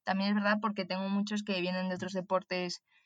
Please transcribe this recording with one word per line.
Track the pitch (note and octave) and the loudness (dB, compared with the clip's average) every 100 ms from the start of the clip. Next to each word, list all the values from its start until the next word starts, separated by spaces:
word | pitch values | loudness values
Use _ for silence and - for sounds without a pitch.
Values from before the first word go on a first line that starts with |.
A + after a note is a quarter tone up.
| - | -2
También | F#3+ G3 | 0 2
es | G#3 | 2
verdad | G3+ G#3+ | 4 2
porque | G#3+ G#3 F3+ | 0 -2 -2
tengo | F#3 G3 | -2 0
muchos | G3+ G3+ G#3 | 0 0 -2
que | G#3 F#3 | 0 0
vienen | F3+ F#3 F#3 | 0 0 0
de | F3+ | -2
otros | F#3 | -2
deportes, | F#3+ F#3 F#3 - F#3 F3+ - _ _ | -4 0 -2 0 -2 -2 -6 _ _